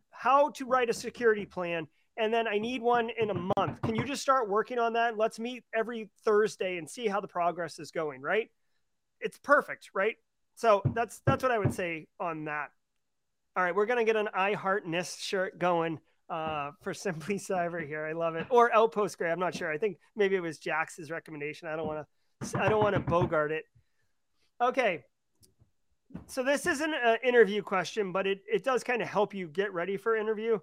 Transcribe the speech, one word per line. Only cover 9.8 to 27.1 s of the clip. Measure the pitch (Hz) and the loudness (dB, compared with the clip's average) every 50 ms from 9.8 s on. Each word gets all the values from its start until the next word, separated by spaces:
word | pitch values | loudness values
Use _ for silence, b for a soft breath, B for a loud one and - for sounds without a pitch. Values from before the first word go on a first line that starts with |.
| - - - | -14 -6 -2
right? | 196 196 233 - - _ _ _ _ _ _ _ | -2 0 0 -2 -4 _ _ _ _ _ _ _
So | - 233 226 208 - - - - | 2 4 4 6 6 4 0 0
that's, | 226 233 208 - - _ | -2 -2 -4 -6 -4 _
that's | - 269 - | 0 0 2
what | 262 254 | 2 0
I | 240 214 | 2 2
would | 190 - - | 0 0 -2
say | - 185 170 165 156 175 - _ - | -2 -4 -4 -6 -8 -10 -14 _ -6
on | 196 170 160 156 151 | -6 -6 -4 -6 -6
that. | 151 151 151 143 - _ _ _ _ _ _ _ _ _ _ _ _ _ _ _ _ - | -6 -6 -6 -8 -8 _ _ _ _ _ _ _ _ _ _ _ _ _ _ _ _ -2
All | 185 180 | 0 0
right, | 175 170 | 2 2
we're | 202 214 | 2 2
gonna | 214 247 240 226 | 2 2 2 4
get | 220 226 | 4 2
an | 214 208 214 | 2 0 -2
I | - 185 190 202 208 | 0 0 0 0 0
Heart | 151 160 190 190 208 - | 0 0 0 -2 0 -2
nist | 170 160 180 170 - - - | -2 -4 -4 -4 -6 -8 -10
shirt | - - 208 190 185 - - 151 | -8 -4 -2 -2 -2 -4 -2 0
going, | 175 180 175 170 165 165 160 - - _ _ _ _ - | 0 2 2 2 0 -2 -4 -6 -10 _ _ _ _ -10
uh, | 180 160 160 160 156 147 143 143 143 _ | -8 -6 -6 -4 -4 -6 -6 -8 -10 _
for | - 196 156 | -10 -10 -8
Simply | - - 202 156 160 156 - 202 | -6 -6 -6 -6 -4 -6 -6 -6
Cyber | 190 - - 196 180 170 170 175 170 160 | -6 -4 -4 -2 -2 -2 -2 -4 -6 -8
here. | 139 151 156 156 | -8 -8 -8 -6
I | 156 | -6
love | 160 165 165 165 160 | -4 -2 -2 -2 -2
it. | 165 165 - | -4 -2 4
Or | 247 240 233 233 | 6 6 6 8
Outpost | - 208 226 226 - - 208 170 - - | 8 6 6 6 4 0 -2 -2 -2 -2
Gray, | 185 165 | -2 -2
I'm | 170 175 | 0 0
not | 185 170 - | 0 -2 -2
sure. | - 180 160 | -4 -4 -4
I | 156 | -2
think | 151 220 208 170 - _ _ _ | -2 -2 -4 -4 -6 _ _ _
maybe | 220 202 190 196 | 0 2 2 2
it | 190 | 0
was | 170 165 151 - | -2 -4 -6 -8
Jax's | - 175 156 156 160 - - - 156 135 | -6 -2 -2 -2 -2 -4 -6 -12 -12 -10
recommendation. | 165 160 - 165 156 147 143 151 147 - 180 | -10 -10 -10 -12 -10 -8 -8 -8 -8 -10 -8
I | 160 156 | -8 -6
don't | 165 156 156 | -4 -4 -6
wanna, | 151 151 143 - _ _ _ _ _ - 226 - - | -6 -8 -10 -12 _ _ _ _ _ -14 -10 -6 -2
I | - 208 - | 0 2 2
don't | 220 214 | 4 4
wanna | 208 202 190 175 | 4 4 2 0
bogart | - - 165 175 180 165 165 151 151 147 | 0 2 2 2 2 2 2 0 0 0
it. | 156 156 - _ _ _ _ _ _ _ _ _ _ _ _ _ _ _ _ _ _ - | -2 -6 -8 _ _ _ _ _ _ _ _ _ _ _ _ _ _ _ _ _ _ -2
Okay. | 240 254 - 262 247 202 170 139 - _ _ _ _ _ _ _ - _ _ _ _ _ _ _ _ _ _ _ _ _ - - - | 0 0 2 2 0 0 -2 -4 -8 _ _ _ _ _ _ _ -20 _ _ _ _ _ _ _ _ _ _ _ _ _ -18 -18 -16
So | - - 262 247 | -8 -6 -2 0
this | 269 285 277 - | 0 0 2 0
isn't | 349 311 262 320 311 311 | 0 0 0 -2 -2 -2
an | 262 240 233 | 2 4 4